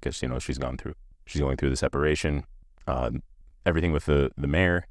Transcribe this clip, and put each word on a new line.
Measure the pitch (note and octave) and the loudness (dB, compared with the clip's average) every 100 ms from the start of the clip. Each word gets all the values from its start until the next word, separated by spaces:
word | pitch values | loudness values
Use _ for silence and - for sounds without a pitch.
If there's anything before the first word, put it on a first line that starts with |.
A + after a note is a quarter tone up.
'Cause, | - - | -8 -6
you | B1+ | -4
know, | B1 | -4
she's | - C2+ | -4 -4
gone | C2 C2 | -4 -6
through, | - - - - - | -8 -12 -16 -20 -8
she's | D2 | -2
going | C#2 C2 | 0 0
through | C#2 | 0
the | C2 | 0
separation, | D2 C#2 D2+ D2+ D#2 D2 - - - - - | 0 2 2 2 0 -2 -4 -16 -20 -14 -6
uh, | B1+ B1 - - - - - F#2 | -2 -2 -4 -10 -20 -20 -6 0
everything | E2 E2+ | 2 2
with | D2 - | 2 2
the, | C#2+ C#2 - | 2 2 0
the | C#2 | 0
mayor, | D#2+ F2+ F2 - | 4 4 2 -2